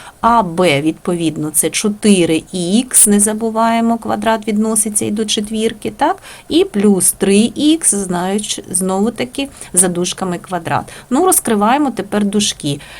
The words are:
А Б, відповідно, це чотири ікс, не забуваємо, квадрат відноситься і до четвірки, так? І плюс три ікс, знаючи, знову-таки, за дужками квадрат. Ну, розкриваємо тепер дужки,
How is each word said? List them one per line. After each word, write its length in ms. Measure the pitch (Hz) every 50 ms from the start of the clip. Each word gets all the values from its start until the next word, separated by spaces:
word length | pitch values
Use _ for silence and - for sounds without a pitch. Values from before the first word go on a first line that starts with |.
| - - - -
А 220 | - 226 240 233 214
Б, 380 | 175 165 170 180 175 143 139
відповідно, 720 | 147 156 160 160 - - 175 170 170 160 151 156 151 156
це 200 | 151 - - 160
чотири 720 | - - - 214 208 - - 214 208 185 170 165 160 160 - - -
ікс, 540 | 185 175 170 196 233 262 - - - -
не 140 | 214 208 202
забуваємо, 800 | 202 214 214 214 226 226 220 220 226 226 233 233 226 233 233 226
квадрат 500 | - 220 220 214 208 226 220 220 214 -
відноситься 560 | 208 208 220 220 220 226 - 220 208 - 226
і 60 | 220
до 140 | 208 208 220
четвірки, 640 | 214 - 233 208 208 226 220 220 226 226 - - 220 208
так? 200 | - 277 302 381 - - - - - - -
І 160 | 285 320 392
плюс 480 | 381 - 208 196 208 202 185 180 - -
три 240 | - - 190 196 208 220 233 -
ікс, 400 | - 277 302 320 320 - - 214
знаючи, 680 | 202 196 180 180 175 175 185 196 214 214 - - - - -
знову-таки, 800 | - - 190 185 185 190 202 233 240 - 254 247 - - 277 277 - - - - -
за 160 | 180 190 180
дужками 500 | 175 175 180 175 - - 196 185 175 170
квадрат. 460 | - - 185 175 165 - 147 123 - - - - - -
Ну, 160 | 240 269 349
розкриваємо 640 | 370 262 - - - 233 202 208 214 247 285 302 269
тепер 340 | 247 - - 190 - 208 208
дужки, 560 | 202 202 214 208 - - - - 147 143 - - - - -